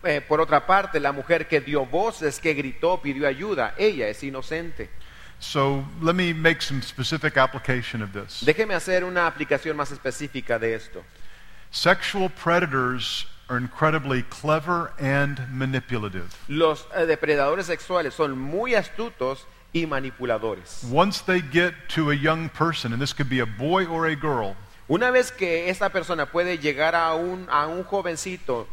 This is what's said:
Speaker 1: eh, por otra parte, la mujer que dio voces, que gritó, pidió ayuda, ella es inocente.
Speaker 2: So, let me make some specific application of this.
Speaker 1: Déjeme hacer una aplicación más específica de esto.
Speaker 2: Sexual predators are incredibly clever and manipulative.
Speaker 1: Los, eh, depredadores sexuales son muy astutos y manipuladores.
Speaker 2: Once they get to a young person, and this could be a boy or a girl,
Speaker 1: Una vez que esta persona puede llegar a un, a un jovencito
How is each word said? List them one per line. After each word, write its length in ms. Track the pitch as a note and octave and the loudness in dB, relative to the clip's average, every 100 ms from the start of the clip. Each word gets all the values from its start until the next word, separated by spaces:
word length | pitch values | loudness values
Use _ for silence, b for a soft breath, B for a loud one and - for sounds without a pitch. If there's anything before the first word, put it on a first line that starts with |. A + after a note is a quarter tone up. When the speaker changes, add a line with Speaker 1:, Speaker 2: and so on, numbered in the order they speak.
Speaker 1:
eh, 160 | F3+ D3 | 0 0
por 200 | - D3+ | 2 2
otra 260 | E3 D3 - | 4 4 6
parte, 340 | F#3+ F#3+ D#3 | 4 4 0
la 120 | C#3 | 0
mujer 360 | C#3+ C3 E3 D#3 | -2 0 0 2
que 120 | D#3 | 0
dio 260 | C3 D3 C3 | 2 0 0
voces, 520 | D3 A3 - D#3 C3+ | 0 0 0 -4 0
que 140 | E3 | 0
gritó, 480 | D3 C3+ B2+ E3 F3+ | 0 -2 0 2 2
pidió 260 | C#3+ C3+ C#3+ | 0 0 0
ayuda, 480 | C3+ G3+ F3 A2 - | 0 -4 -2 -2 2
ella 280 | G#3+ E3 G#2+ | 2 2 -2
es 140 | G#2+ | -4
inocente. 680 | C#3 C3+ - D#3+ E3+ - G#2+ - B B B B | -8 -6 -6 -6 -4 -6 -6 -8 B B B B
Speaker 2:
So, 440 | - D3+ C#3 C#3 C#3 E3+ | -4 2 2 2 -4 -2
let 120 | D#3+ | 0
me 200 | F3+ F3+ | 2 2
make 260 | D#3+ D#3+ D#3+ | 4 2 2
some 220 | - C3+ | 0 -2
specific 560 | - - B2+ D#3+ D#3 C#3+ | -4 -4 -2 0 0 4
application 640 | C3 C3 - B2+ A2+ A#2 | 4 2 -2 -2 -2 -6
of 100 | G#2 | -6
this. 320 | G2+ F#2+ - | -6 -10 0
Speaker 1:
Déjeme 300 | A#2+ D#3 G#3+ | 2 4 2
hacer 300 | F3+ F#3 F#3 | 0 0 0
una 220 | F3+ F3+ E3+ | 0 0 0
aplicación 480 | D#3 D3+ C#3+ D#3+ | 0 0 0 0
más 160 | D3+ C#3+ | -4 -4
específica 680 | C#3 C3+ - C#3+ C3 A#2+ A#2 | -4 -6 -4 -6 -6 -2 0
de 160 | A2+ | 0
esto. 280 | A2 - F2+ - B B B B B B | -2 -6 -14 -14 B B B B B B
Speaker 2:
Sexual 580 | - E3+ F#3+ - G3+ F#3 | 0 4 4 2 0 -2
predators 1000 | - - E3+ F3 C3+ B2+ B2+ A2 - - - - | 0 2 2 2 0 0 -2 -4 -4 -6 -8 -6
are 80 | B2 | -4
incredibly 640 | B2 - D#3 D#3 C#3 B2+ | -4 2 2 2 0 -2
clever 680 | A#2+ - D3 D#3 D#3 F3 E3+ - | -2 -6 0 0 2 -2 -2 -4
and 400 | C#3 C#3 C#3+ C#3 C3 | 0 2 2 -2 -6
manipulative. 800 | C3 C3 C3 - A#2+ G#2 F#2 F2 - - | -4 -2 -2 -2 -4 -4 -6 -8 -8 -6
Speaker 1:
Los, 380 | D3 D#3+ D3 - | 2 2 2 -4
eh, 120 | - E3 | -2 2
depredadores 580 | D3+ D3+ D3 C#3 F3 | 2 4 4 4 2
sexuales 480 | E3+ E3 - F3+ D3+ | -2 -6 0 0 0
son 260 | - D3+ C3 | 0 0 0
muy 360 | C3+ E3+ A#3+ | -4 -2 2
astutos 720 | A3+ - - A#3 - B2+ C3+ - b b | 2 2 -6 -8 -4 -4 -4 -12 b b
y 140 | E3 D#3+ | -2 0
manipuladores. 1000 | C#3+ C3+ - B2 A2+ A2 F#2 F2+ - B2 | -2 -4 -4 0 0 0 -4 -8 -8 0
Speaker 2:
Once 320 | C3+ G3 - | 4 4 2
they 180 | - F#3 | 2 2
get 320 | D3+ D3+ F3 E3+ - | 4 2 2 0 -4
to 220 | - D3+ | 0 2
a 40 | |
young 360 | C#3+ D3 D#3+ E3 | 4 4 2 -2
person, 420 | - E3 D3+ A#2+ | 0 0 0 -2
and 80 | A#2 | -2
this 140 | C#3 | -2
could 160 | - C#3 | -2 0
be 100 | B2+ | 2
a 60 | A#2 | 0
boy 400 | G2+ C#3 F#3 F3 | -2 2 2 2
or 220 | E3 D#3+ | 0 0
a 60 | |
girl, 400 | D#3 D#3 C3 G2+ G2 - B - | 0 0 0 0 -4 -12 B 0
Speaker 1:
Una 220 | E3 B3 | 2 6
vez 180 | B3+ B3 | 4 4
que 400 | - F#3 E3 F3 | 0 0 2 0
esta 200 | F#3 G3 | 0 0
persona 360 | F#3+ D#3+ E3+ C#3 | 0 -2 -2 0
puede 320 | E3+ F3+ E3+ | 2 0 2
llegar 380 | D3 C3+ D#3+ E3 | 0 2 2 4
a 180 | E3 | 2
un, 320 | D#3+ F3 F#3 F3+ | 0 -2 -4 0
a 200 | C#3+ D3+ | 2 2
un 160 | F3 | -4
jovencito 840 | F#3 G3 F3+ D#3+ F#3+ F#3 - B2 A2 | -2 -2 -2 -4 -6 -6 -4 -4 -4